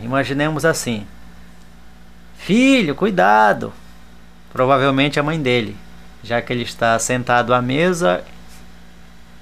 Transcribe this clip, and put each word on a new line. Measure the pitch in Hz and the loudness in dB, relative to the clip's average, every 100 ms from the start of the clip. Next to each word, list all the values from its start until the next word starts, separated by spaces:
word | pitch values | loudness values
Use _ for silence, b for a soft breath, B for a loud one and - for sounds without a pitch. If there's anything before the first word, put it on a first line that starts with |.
Imaginemos | 113 131 131 139 151 156 | -4 -2 -2 -2 -2 0
assim: | 165 156 - 110 101 - - - - - - - - - - - - - | 0 0 -2 -6 -8 -18 -20 -20 -20 -20 -20 -20 -20 -20 -20 -20 -20 -14
"Filho, | - 214 262 269 170 139 | -2 2 4 4 2 0
cuidado!" | 202 180 185 214 214 185 113 - - - - - - - - | -2 2 4 6 6 2 -4 -12 -20 -20 -20 -20 -20 -20 -14
Provavelmente | 120 127 135 139 135 143 151 | -2 2 4 2 2 0 0
a | |
mãe | 147 160 | -2 -2
dele, | 131 123 104 104 - - - - | 0 0 -2 -8 -18 -20 -20 -18
já | 101 120 | -4 -4
que | 117 | -2
ele | 123 | -6
está | 117 - 117 113 | -6 -2 0 0
sentado | - 127 120 120 113 | 0 -4 0 0 2
à | 123 | 0
mesa, | 123 135 180 175 180 180 - - - - - - - - - - - - | 0 0 0 0 0 0 -4 -18 -20 -20 -20 -20 -20 -20 -20 -20 -20 -20